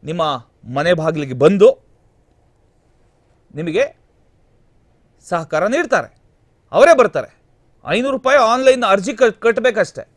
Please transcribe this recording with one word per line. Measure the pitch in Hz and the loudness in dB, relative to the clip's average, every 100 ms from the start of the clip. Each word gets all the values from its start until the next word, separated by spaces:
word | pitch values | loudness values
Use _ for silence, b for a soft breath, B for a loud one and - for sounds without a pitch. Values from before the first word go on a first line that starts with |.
ನಿಮ್ಮ | - 170 156 135 - _ 107 | -10 -6 -4 -4 -10 _ -10
ಮನೆ | 131 160 | -4 -2
ಬಾಗಿಲಿಗೆ | 175 160 156 143 | 0 -2 -4 -6
ಬಂದು | 127 143 196 214 - _ _ _ _ _ _ _ _ _ _ _ _ _ _ _ _ _ 143 | 2 2 6 4 4 _ _ _ _ _ _ _ _ _ _ _ _ _ _ _ _ _ -12
ನಿಮಗೆ | 165 160 277 _ _ _ _ _ _ _ _ _ _ _ _ _ - | -6 -4 -6 _ _ _ _ _ _ _ _ _ _ _ _ _ -8
ಸಹಕಾರ | 175 165 156 185 | -8 -6 -4 -2
ನೀಡ್ತಾರೆ. | 277 302 208 - _ _ _ _ _ _ | -4 -2 -4 -4 _ _ _ _ _ _
ಅವರೇ | 160 285 302 | 4 6 6
ಬರ್ತಾರೆ. | 220 151 120 _ _ _ _ _ - | 2 0 -10 _ _ _ _ _ -6
ಐನೂರು | 180 262 | -4 -4
ರೂಪಾಯಿ | 269 262 277 | -4 -2 0
ಆನ್‌ಲೈನ್ | 226 240 262 262 | 0 2 2 2
ಅರ್ಜಿ | 233 196 196 | 2 -2 -2
ಕಟ್-, | 226 247 202 | 0 -2 0
ಕಟ್ಟಬೇಕಷ್ಟೆ. | 233 220 247 220 175 - - | -2 0 -2 -2 -6 -8 -20